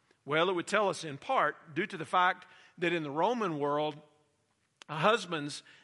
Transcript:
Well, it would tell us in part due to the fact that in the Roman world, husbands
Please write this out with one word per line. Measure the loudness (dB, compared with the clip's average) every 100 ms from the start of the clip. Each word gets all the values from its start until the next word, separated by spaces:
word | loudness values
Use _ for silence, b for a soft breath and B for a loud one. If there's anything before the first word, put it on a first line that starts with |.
| b b -2
Well, | 0 2
it | 0
would | 0
tell | 0 2
us | -2
in | -8 -8
part | -2 2 2 0 -8 -6
due | -6
to | -6
the | 0
fact | 4 4 2 -6 B B -4
that | -2
in | 0
the | -2
Roman | 0 0 0 -2 -2
world, | 0 0 -2 -6 -16 _ _ _ _ _ _ _ -12
husbands | 2 4 4 0 -6 -6 -10 B B